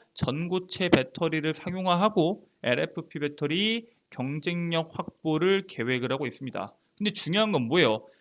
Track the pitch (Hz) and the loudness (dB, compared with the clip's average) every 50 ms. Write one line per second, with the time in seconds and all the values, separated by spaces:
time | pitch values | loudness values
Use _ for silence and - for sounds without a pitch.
0 | _ _ _ - - - 135 151 170 170 180 185 185 185 - - 185 170 165 139 | _ _ _ -4 -2 -2 0 -2 -2 -2 -2 -2 -2 -4 -4 -2 2 4 4 4
1 | 131 131 - - 170 160 156 156 147 156 156 - - 180 180 190 185 185 175 175 | 4 0 -4 -2 -2 0 0 0 0 -2 -2 -2 -6 -6 -4 -2 2 2 2 4
2 | 202 214 214 190 156 170 226 - - _ _ _ - 123 123 143 156 160 - 170 | 4 4 4 4 4 4 2 -2 -6 _ _ _ -2 0 0 0 0 -2 -4 -10
3 | 160 - - 151 147 147 147 - 147 147 160 185 208 220 226 233 226 - _ _ | -12 -10 -8 -6 -4 -4 -4 -4 -4 -2 0 0 2 0 0 -2 -4 -10 _ _
4 | _ _ - - 127 135 147 156 143 175 175 175 170 170 165 165 160 165 - - | _ _ -10 -6 -6 -4 -6 -4 -4 -4 -4 -2 -2 0 0 -2 -2 -2 -6 -10
5 | 170 - - _ - 160 156 156 170 190 196 196 190 - - - 117 123 127 123 | -10 -10 -14 _ -2 0 0 2 4 2 2 2 0 -4 -6 -4 0 0 0 0
6 | 120 123 131 135 147 120 - - 135 127 - 95 95 107 - _ _ _ _ _ | 0 0 -2 -2 -2 -6 -6 -8 -10 -8 -6 -6 -8 -8 -10 _ _ _ _ _
7 | 208 208 202 - - 156 175 208 220 214 196 139 117 113 147 180 151 113 107 110 | -2 0 0 0 -2 0 0 2 2 2 2 0 0 2 4 4 4 4 4 0
8 | - - _ _ | -4 -10 _ _